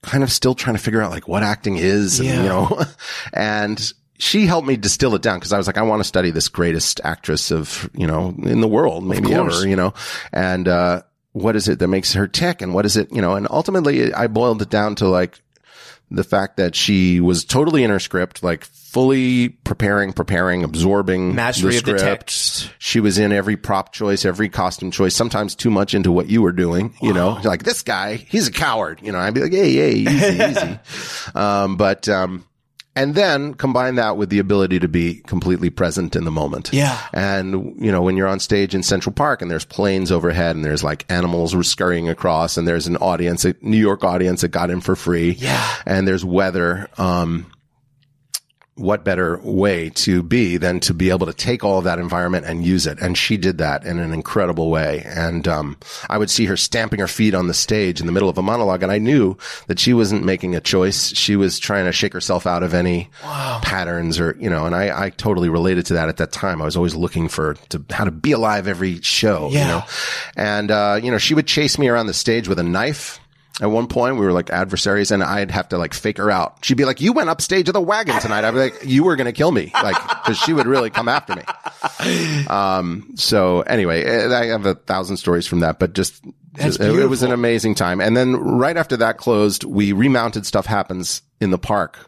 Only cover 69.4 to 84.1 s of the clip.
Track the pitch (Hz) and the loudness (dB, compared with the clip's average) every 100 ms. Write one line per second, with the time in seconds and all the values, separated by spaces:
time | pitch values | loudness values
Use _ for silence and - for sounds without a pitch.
69.4 | 76 69 143 85 - - - - - - | 0 0 0 0 -4 -8 -6 -8 -10 -4
70.4 | 104 104 104 107 104 104 120 113 - 156 | -2 -2 0 2 2 2 0 0 2 2
71.4 | 156 - 151 - 139 120 110 92 - 113 | 2 0 0 2 2 2 0 -2 0 0
72.4 | 101 90 85 90 123 151 - - _ _ | 0 0 0 0 -2 -4 -10 -16 _ _
73.4 | _ - 107 110 123 - 120 131 98 90 | _ -4 0 0 0 0 0 2 2 2
74.4 | 87 87 92 92 101 101 101 101 95 101 | 0 -2 -2 -2 0 0 2 0 0 -2
75.4 | 98 101 90 87 82 - 104 101 104 95 | -2 -4 -2 -4 -4 -4 -4 -2 0 2
76.4 | 82 - - 127 135 131 165 247 165 160 | 0 -4 -2 2 2 2 2 2 0 -2
77.4 | - 190 180 190 175 208 208 120 117 104 | 0 0 2 0 0 0 0 -2 -2 0
78.4 | 110 117 131 - 135 131 180 151 123 117 | 0 2 0 -2 2 4 4 2 -2 2
79.4 | 151 135 78 262 107 - - - - 113 | 2 2 0 -2 0 -2 -2 -4 -2 0
80.4 | - 160 120 135 113 - 120 139 - 175 | 0 2 2 2 0 -2 -2 -2 -2 -10
81.4 | - - - - - - 180 175 165 151 | -8 -10 -12 -8 -8 -4 -4 -2 -2 -2
82.4 | 143 98 98 95 87 87 - 240 - 110 | 0 0 2 0 -2 -6 -10 -6 0 2
83.4 | 92 90 - 117 92 82 82 | 4 2 2 0 2 0 0